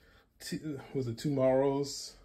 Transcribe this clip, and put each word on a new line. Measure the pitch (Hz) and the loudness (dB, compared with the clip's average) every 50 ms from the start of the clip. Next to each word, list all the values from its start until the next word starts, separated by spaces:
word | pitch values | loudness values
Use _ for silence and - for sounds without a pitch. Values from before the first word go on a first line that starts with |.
| _ - - - _ _ _ _ | _ -20 -20 -20 _ _ _ _
T-, | - - 180 - - 156 139 127 - - - | -10 -8 -8 -6 -6 -6 -8 -8 -10 -6 -4
was | 139 123 | -2 -2
it | 120 113 113 | -2 -4 -2
Tomorrow's? | - 151 143 131 131 131 131 131 139 139 139 139 143 139 - - - - - - | -2 0 2 4 4 6 6 6 4 4 2 0 -2 -2 -6 -8 -12 -12 -16 -18